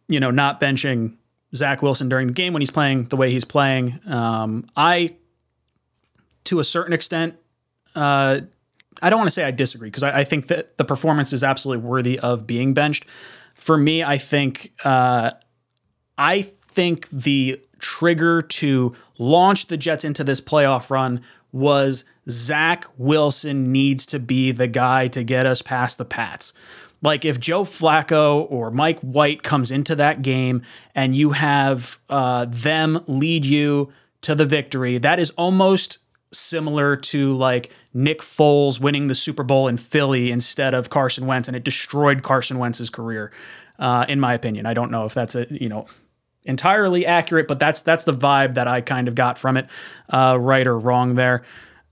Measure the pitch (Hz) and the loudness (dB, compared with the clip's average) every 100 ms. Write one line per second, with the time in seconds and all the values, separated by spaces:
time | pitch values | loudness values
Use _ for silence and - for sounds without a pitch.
0 | - 151 135 127 139 143 143 135 143 123 | -4 0 2 2 2 0 0 0 -2 -2
1 | 113 - _ _ _ 123 143 135 143 131 | -4 -8 _ _ _ -4 -2 0 0 -2
2 | 131 131 127 123 180 165 139 - 143 135 | -2 -2 -2 -2 -2 -2 -2 0 0 0
3 | 120 135 131 127 117 151 139 131 123 120 | -2 0 0 0 -2 2 2 2 -2 -6
4 | 208 120 117 113 110 110 - - 156 175 | -8 -4 -2 -2 -4 -6 -6 0 2 2
5 | 170 - _ _ _ _ _ _ _ _ | 0 -6 _ _ _ _ _ _ _ _
6 | _ _ _ _ - 180 139 170 175 165 | _ _ _ _ -4 -2 -2 -2 -2 -2
7 | - 165 165 170 _ _ _ _ _ - | -2 -4 -4 -6 _ _ _ _ _ -2
8 | 143 139 135 135 143 _ _ _ _ - | 0 2 2 0 -4 _ _ _ _ -2
9 | 175 220 240 - 147 123 131 120 110 110 | 2 4 2 0 -2 -2 -4 -4 -12 -2
10 | 139 139 139 156 135 175 - - 151 135 | 0 2 0 -2 -2 -4 -2 -4 -2 0
11 | 160 151 135 135 139 160 135 123 117 127 | 0 0 0 0 0 0 -2 -6 -2 -2
12 | 123 127 120 120 107 120 135 135 147 147 | 0 -2 -2 -2 -4 -2 0 2 0 -2
13 | - - - - - _ - 156 147 160 | -8 -20 -20 -20 -20 _ 0 4 4 2
14 | 151 143 - 147 139 131 - - 139 131 | 0 -2 0 0 0 -4 -12 -6 0 2
15 | 127 123 117 - _ _ _ _ _ _ | 4 2 0 -4 _ _ _ _ _ _
16 | _ - 143 190 196 - _ - 175 160 | _ -2 0 0 -2 -10 _ -2 0 -2
17 | - 139 123 139 131 131 _ _ - - | -6 -6 0 0 0 -4 _ _ -12 -2
18 | 170 165 165 170 160 - 147 135 123 123 | 2 2 2 2 0 -4 0 2 2 -2
19 | _ - 120 165 185 196 - 160 139 156 | _ -6 2 4 6 2 -2 -6 -4 -4
20 | 156 143 139 135 - 151 139 131 - 135 | -4 -4 -2 -4 0 2 4 2 0 -2
21 | 131 120 - _ _ 131 143 139 139 131 | -2 -4 -8 _ _ -2 2 2 2 -2
22 | - _ - 120 117 151 160 175 - - | -8 _ -12 -8 -4 0 2 0 -4 -4
23 | 127 156 147 139 151 139 131 135 139 135 | 0 2 2 0 -4 -2 0 2 2 0
24 | - 147 123 127 131 120 123 120 127 131 | -4 -8 -2 0 0 0 -2 0 2 2
25 | 127 127 117 127 131 127 - 127 123 - | 0 -2 -2 0 0 0 -2 -4 -4 -6
26 | - - 107 - - - - - - _ | -8 -8 -8 -8 -12 -14 -20 -20 -20 _
27 | 147 151 156 127 120 175 196 - 160 156 | 0 0 0 -4 -4 -4 -4 -2 2 2
28 | 147 156 151 147 - 131 113 120 156 165 | 4 2 4 2 0 -4 -4 0 0 0
29 | 131 131 147 151 - 143 123 131 143 151 | -2 2 2 0 -2 -2 0 -2 -2 0
30 | 143 151 135 131 127 123 123 - - - | 0 0 -2 -2 0 -2 -6 -16 -10 -4
31 | 131 131 147 143 151 143 139 131 120 - | 0 2 2 2 2 2 2 0 -6 -16
32 | - 139 127 123 123 117 147 156 160 160 | -6 -2 0 -2 -4 -4 -2 0 0 0
33 | 165 135 151 165 139 147 147 143 139 _ | -2 -2 0 0 0 2 2 0 -2 _
34 | _ _ - 151 151 147 139 135 127 123 | _ _ -2 2 2 0 -2 -4 -2 0
35 | 139 175 165 - 175 185 190 190 - - | 2 2 0 -2 0 4 4 2 -2 -12
36 | _ _ _ - - 160 151 147 143 139 | _ _ _ -10 -6 -6 -4 0 0 0
37 | - 147 139 131 131 123 120 - _ 123 | -2 -2 0 2 2 0 -4 -14 _ -2
38 | 139 156 - - 151 143 143 120 139 143 | 0 0 -4 2 6 6 4 2 0 0
39 | 143 127 - 147 131 139 131 120 - 151 | -2 -2 -4 -6 0 2 2 -2 -2 0
40 | 143 131 123 120 120 - 135 127 123 147 | 2 0 0 -2 -4 -2 -2 -2 -2 -2
41 | 131 - 131 131 120 127 127 - - 143 | -2 -2 -2 -2 -4 -6 -6 -6 -4 0
42 | 147 135 - 131 120 131 120 117 117 - | 2 2 2 0 0 -4 -4 -4 -8 -10
43 | 113 110 107 - - - - - 127 123 | -8 -8 -10 -14 -20 -20 -20 -6 0 0
44 | 127 139 135 120 120 107 107 117 120 113 | 0 0 0 0 -4 -6 -4 -4 -4 -4
45 | 107 117 113 123 120 147 120 107 - - | -4 -4 -4 -6 -8 -8 -8 -8 -12 -18
46 | _ _ _ _ - 131 175 208 202 175 | _ _ _ _ -8 -2 2 2 2 2
47 | 170 170 165 165 147 135 151 151 - 165 | 2 2 2 0 0 0 0 0 0 0
48 | 165 135 139 139 135 127 123 123 120 131 | 0 0 2 2 2 0 -2 -2 -2 -2
49 | 123 120 123 123 131 131 131 - - - | -2 0 0 0 -2 -2 -2 -10 -20 -20
50 | - 127 131 127 123 135 127 117 117 123 | -2 2 4 4 4 2 2 0 2 2
51 | 123 127 127 123 - - - _ _ | 2 2 2 0 -4 -20 -20 _ _